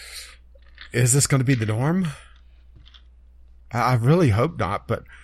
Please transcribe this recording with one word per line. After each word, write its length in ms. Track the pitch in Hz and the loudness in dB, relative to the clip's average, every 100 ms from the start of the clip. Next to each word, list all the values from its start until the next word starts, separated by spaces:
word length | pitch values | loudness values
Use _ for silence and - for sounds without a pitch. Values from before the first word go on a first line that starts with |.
| - - - - - - - - - | -20 -18 -20 -20 -20 -20 -20 -20 -8
Is 200 | 113 123 | 0 2
this 140 | 139 - | 2 2
gonna 180 | 139 | 0
be 100 | 127 | 0
the 120 | 127 107 | 0 0
norm? 420 | 110 139 185 170 139 - - - - - - - - - - - - - - - | -2 -2 -2 -4 -6 -18 -20 -20 -20 -20 -20 -20 -20 -20 -20 -20 -20 -20 -20 -10
I, 80 | - | -4
I 160 | 117 | 0
really 360 | 127 120 170 151 | 2 4 4 4
hope 280 | 104 131 - | 2 0 -2
not, 300 | 92 101 - | -6 -6 -6
but 160 | 110 - - | -8 -8 -20